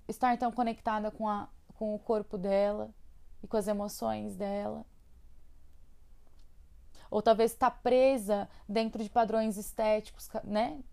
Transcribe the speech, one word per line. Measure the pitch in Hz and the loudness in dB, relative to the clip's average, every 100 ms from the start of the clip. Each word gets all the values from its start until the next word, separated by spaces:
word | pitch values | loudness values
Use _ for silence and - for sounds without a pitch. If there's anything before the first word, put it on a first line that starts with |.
| - | -10
estar | 220 254 240 | 0 2 2
tão | 240 | 0
conectada | 233 233 226 - 214 214 | 0 0 0 -2 -2 -2
com | - 214 | -2 -2
a, | 202 - - - - | -2 -6 -14 -16 -6
com | 220 214 | -4 -4
o | |
corpo | - 220 208 208 | 0 -2 -2 -4
dela | 196 196 202 208 214 - - - - - | 2 4 4 0 -6 -12 -20 -18 -18 -16
e | 202 | -2
com | 220 | 0
as | 202 | 0
emoções | 208 202 - 226 214 214 190 | -2 -4 -4 -4 -2 -6 -6
dela, | 202 202 208 220 226 - - - - - - - - - - - - - - - - - - - - - - | -4 -4 -4 -8 -12 -20 -20 -20 -20 -18 -18 -20 -20 -20 -20 -20 -20 -20 -20 -20 -20 -20 -20 -20 -20 -18 -4
ou | 214 | 2
talvez | 226 214 226 - | 6 6 4 4
tá | 254 | 0
presa | - 247 254 262 269 196 202 196 - - | 2 4 6 6 4 2 0 -2 -10 -4
dentro | 214 220 220 | -2 0 -2
de | 208 | 0
padrões | 247 220 220 220 202 | 2 2 2 0 -2
estéticos, | 208 - 214 214 214 - - | -6 0 2 2 0 -14 -10
ca-, | - | -10
né, | - 208 247 294 - | -2 0 0 -4 -12